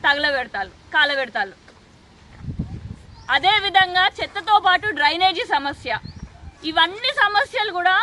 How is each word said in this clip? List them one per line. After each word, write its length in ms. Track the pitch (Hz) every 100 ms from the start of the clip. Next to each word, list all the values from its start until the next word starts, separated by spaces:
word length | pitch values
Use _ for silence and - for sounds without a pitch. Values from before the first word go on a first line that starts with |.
తగలబెడతారు, 680 | 294 285 294 277 247 202 196 - -
కాలబెడతారు. 580 | 311 294 277 247 220 196 - - - - - - - - - - - - - - - - - - 262
అదేవిధంగా 680 | 359 415 392 370 381 359 381 381
చెత్తతో 380 | 320 403 - 415 370
పాటు 220 | 359 415 294
డ్రైనేజీ 440 | 294 330 370 349 453
సమస్య. 460 | 302 277 - 247 214 - - - - - - 311
ఇవన్నీ 400 | 320 330 403 480 571
సమస్యలు 520 | 403 415 539 453 415 359
కూడా 180 | 349 381